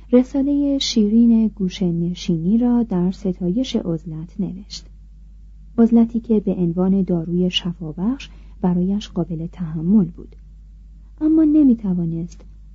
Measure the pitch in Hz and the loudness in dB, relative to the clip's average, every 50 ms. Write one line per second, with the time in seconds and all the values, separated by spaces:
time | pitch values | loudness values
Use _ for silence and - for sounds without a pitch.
0 | - - 247 247 254 - - 277 269 285 285 285 285 285 277 269 - - - 233 | -2 2 2 2 2 2 -2 -2 -2 0 0 0 0 0 -2 -2 -4 -2 0 0
1 | 208 208 220 233 240 233 226 226 226 208 - - 190 185 - - 196 175 170 170 | 2 4 4 4 4 4 4 4 2 0 -2 -4 -6 -4 -4 -2 -2 -2 -2 -2
2 | 170 175 180 - - - 175 160 160 180 220 233 247 240 240 240 233 226 190 175 | -2 -4 -6 -6 -4 -2 -2 -2 0 0 0 2 2 2 0 0 0 0 -2 -2
3 | 175 185 190 - - 185 180 - 180 175 180 240 262 262 - 220 - 175 165 160 | 0 -2 -2 -4 -4 -6 -4 -4 -4 -4 -2 -2 -2 -2 -4 -4 -4 -4 -6 -6
4 | - 180 156 156 165 - - - 185 170 185 190 208 - - - - - - - | -8 -10 -12 -12 -12 -10 -8 -8 -8 -8 -8 -12 -16 -16 -18 -18 -18 -20 -20 -20
5 | - - - - - - - - - - - - - - - - 233 226 233 233 | -20 -20 -20 -20 -20 -20 -20 -20 -20 -20 -20 -20 -20 -4 0 2 4 6 6 4
6 | 226 226 233 226 226 - 226 208 196 202 180 185 180 170 165 180 185 190 190 196 | 4 2 0 -4 -2 0 0 0 0 0 -2 0 0 -2 0 0 0 2 2 0
7 | 185 180 180 170 165 175 170 175 180 180 - - - 180 170 - 170 156 147 175 | 0 0 -2 -2 -2 -2 -2 0 0 0 -2 -4 -4 -6 -8 -8 -10 -12 -8 -4
8 | 180 226 269 277 - - - - - - - - - 180 175 175 180 190 196 214 | -4 -4 -4 -4 -8 -14 -20 -20 -20 -20 -8 -4 -2 0 0 0 0 0 -2 -4
9 | 214 - - 180 165 - 170 156 165 175 - - 180 156 160 160 165 175 208 220 | -6 -6 -6 -6 -6 -4 -6 -8 -10 -10 -10 -10 -10 -8 -6 -4 0 2 4 4
10 | 180 - - - - - - - - - - - - - - - - - - - | 2 2 -2 -10 -18 -20 -20 -20 -20 -20 -20 -20 -20 -20 -20 -20 -20 -20 -20 -20
11 | - - - - 311 311 320 320 320 302 294 311 294 262 233 226 214 196 180 175 | -20 -20 -8 -4 0 2 4 4 4 4 4 6 6 6 4 2 0 -2 -2 -2
12 | 170 165 165 165 175 175 - - - - - - - - - | -2 -2 -4 -6 -8 -10 -12 -16 -20 -20 -20 -20 -20 -20 -20